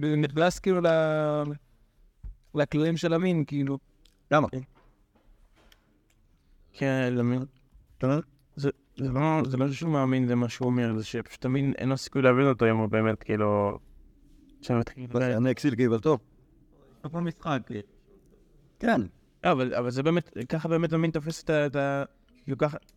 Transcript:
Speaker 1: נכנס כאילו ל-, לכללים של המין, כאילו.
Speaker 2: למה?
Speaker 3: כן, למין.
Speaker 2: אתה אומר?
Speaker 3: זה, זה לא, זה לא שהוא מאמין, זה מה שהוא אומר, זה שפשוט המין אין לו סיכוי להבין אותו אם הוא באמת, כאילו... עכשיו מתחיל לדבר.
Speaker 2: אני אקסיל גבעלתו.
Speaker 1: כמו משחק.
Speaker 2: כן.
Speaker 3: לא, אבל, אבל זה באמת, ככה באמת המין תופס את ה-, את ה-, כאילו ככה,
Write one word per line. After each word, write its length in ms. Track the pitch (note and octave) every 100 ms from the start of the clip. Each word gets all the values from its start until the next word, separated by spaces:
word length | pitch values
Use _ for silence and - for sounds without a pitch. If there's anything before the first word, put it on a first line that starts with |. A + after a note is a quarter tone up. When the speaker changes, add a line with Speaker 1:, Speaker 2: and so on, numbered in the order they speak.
| D3+ D3+
Speaker 1:
נכנס 420 | D3 D#3 F3 -
כאילו 220 | G3 F#3
ל-, 640 | E3+ D#3+ D#3 D#3 D3+ D3+ D3 D3 _ _ _ _ _ _ - - _ D3+
לכללים 420 | C#3+ D3 D#3+ E3+
של 160 | E3+
המין, 320 | E3 F#3 E3 C#3
כאילו. 340 | C#3+ C#3 C3+ _ _ _ _ -
Speaker 2:
למה? 160 | D3 C3+ B2+ C3 _ _ _ _ _ _ - _ _ _ _ _ _ _ _ _ _ _ _ _
Speaker 3:
כן, 400 | - C#3 C3 B2+
למין. 320 | B2 A#2+ B2+ C3+ _ _ - _ -
Speaker 2:
אתה 100 | C3
אומר? 120 | D3 - _ _ -
Speaker 3:
זה, 140 | C#3 - _ -
זה 120 | C3+
לא, 320 | C3 D#3 D#3+ C3+
זה 100 | B2+
לא 140 | C#3
שהוא 200 | C3+ E3
מאמין, 360 | D3 C3 C3 B2
זה 80 | B2
מה 140 | A#2+
שהוא 160 | - B2
אומר, 320 | B2 A#2 A2
זה 60 |
שפשוט 420 | A2 A#2 - - B2+
המין 280 | C3+ C#3 -
אין 120 | C3
לו 80 | C3
סיכוי 240 | - C#3+
להבין 260 | C3 B2+ C#3
אותו 220 | B2 A2+
אם 60 | A2+
הוא 120 | A2
באמת, 360 | A2 A2 G#2+
כאילו... 560 | - G#2+ G#2 G#2 G2+ - - - - _ _ - - -
עכשיו 200 | - A#2
מתחיל 240 | A#2 -
לדבר. 340 | B2 A#2+ B2+ A2+
Speaker 2:
אני 140 | B2+
אקסיל 240 | A#2 D3 A#2
גבעלתו. 420 | B2 A2+ D3+ C3+ - _ _ _ _ _ _ _
Speaker 1:
כמו 180 | C#3+ E3+
משחק. 380 | E3+ - E3 C3+ A2 A2 - _ _ - _ - _ - _ -
Speaker 2:
כן. 220 | A3+ G3+ F#2 - _ _
Speaker 3:
לא, 80 | F3+
אבל, 220 | C#3+ B2+
אבל 180 | - B2
זה 120 | B2+
באמת, 340 | D3+ E3+ - - -
ככה 180 | D#3+ E3
באמת 260 | E3 E3+
המין 180 | E3 E3
תופס 320 | D#3+ D3+ -
את 60 | -
ה-, 160 | D#3 D3
את 100 | C#3
ה-, 280 | C#3 C#3 C#3 _ _ _
כאילו 140 | - C3+
ככה, 200 | D3+ D3+ _